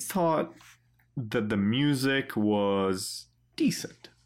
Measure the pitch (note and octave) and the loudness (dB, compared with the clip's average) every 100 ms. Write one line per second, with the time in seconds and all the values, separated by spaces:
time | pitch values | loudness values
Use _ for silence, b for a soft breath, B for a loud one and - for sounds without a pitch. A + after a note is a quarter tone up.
0 | - F#3+ E3+ D#3 E3+ - - - _ _ | -2 0 2 2 -2 -8 -20 -20 _ _
1 | _ - A2 A#2+ G#2+ G#2 G2+ B2 D3 C3+ | _ -10 -4 -2 0 0 2 2 2 2
2 | C3+ C3+ C3+ A2+ G#2 G#2 G2+ G2 F#2+ F#2 | 2 0 -2 0 2 2 2 2 0 -2
3 | - - - _ _ - C#4+ - - - | -6 -12 -16 _ _ -2 -2 -2 -8 -16
4 | - _ | -20 _